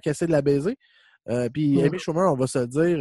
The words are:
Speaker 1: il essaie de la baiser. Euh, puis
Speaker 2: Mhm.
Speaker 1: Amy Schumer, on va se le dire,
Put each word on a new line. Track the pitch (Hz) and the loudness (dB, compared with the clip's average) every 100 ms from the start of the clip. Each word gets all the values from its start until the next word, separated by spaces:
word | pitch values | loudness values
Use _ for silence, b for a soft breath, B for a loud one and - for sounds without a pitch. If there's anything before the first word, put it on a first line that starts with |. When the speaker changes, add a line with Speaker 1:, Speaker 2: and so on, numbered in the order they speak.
| 156 | -2
Speaker 1:
il | |
essaie | 147 170 | -2 0
de | |
la | 151 | 2
baiser. | 139 143 170 269 _ _ _ _ - | 2 2 0 -6 _ _ _ _ -6
Euh, | 120 123 | -4 -4
puis | 139 151 139 | -2 2 2
Speaker 2:
Mhm. | 139 | 2
Speaker 1:
Amy | 180 | 0
Schumer, | - 160 185 | -4 0 2
on | 135 | 2
va | 131 | 0
se | 135 | -2
le | 120 | -2
dire, | 139 170 165 | 0 0 0